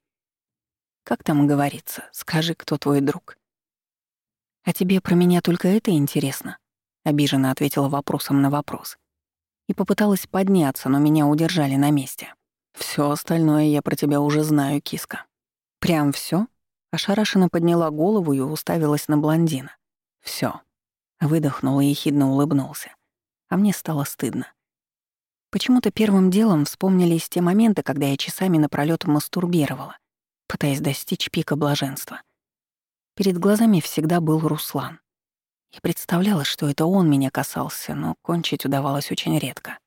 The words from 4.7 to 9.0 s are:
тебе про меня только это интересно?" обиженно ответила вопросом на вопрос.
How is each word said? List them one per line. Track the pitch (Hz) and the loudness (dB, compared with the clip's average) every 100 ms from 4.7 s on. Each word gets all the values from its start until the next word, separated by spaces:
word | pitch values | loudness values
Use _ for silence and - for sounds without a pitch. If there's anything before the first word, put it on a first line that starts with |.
тебе | 170 185 190 | -2 0 0
про | - 175 | 2 4
меня | 175 175 | 6 4
только | 175 175 180 | 2 0 2
это | 208 226 | 2 2
интересно?" | 165 143 - 135 131 - - _ _ _ _ | 2 2 0 -4 -6 -12 -16 _ _ _ _
обиженно | - 147 143 139 131 | -2 2 2 2 0
ответила | 131 143 - 139 | 0 -2 0 -2
вопросом | 139 - - - 139 | -2 -4 -6 0 2
на | 139 | 2
вопрос. | 143 143 - - - | 0 -6 -12 -14 -20